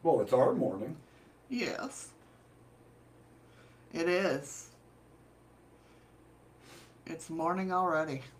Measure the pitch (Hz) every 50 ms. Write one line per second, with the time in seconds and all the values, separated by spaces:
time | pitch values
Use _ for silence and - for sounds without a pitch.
0 | - 165 160 - - - 127 123 131 113 - - - - 95 98 110 - 156 -
1 | - - - - - - - - - - 127 123 - - - - - 269 - -
2 | - - - - - - - - - - - - - - - - - - - -
3 | - - - - - - - - - - - - - - - - - - - 165
4 | 165 175 180 185 196 180 135 143 143 - - - - - - - - - - -
5 | - - - - - - - - - - - - - - - - - - - -
6 | - - - - - - - - - - - - - - - - - - - -
7 | - - 165 160 - - 160 165 156 175 180 190 190 185 180 185 185 180 160 156
8 | 160 156 135 135 127 - -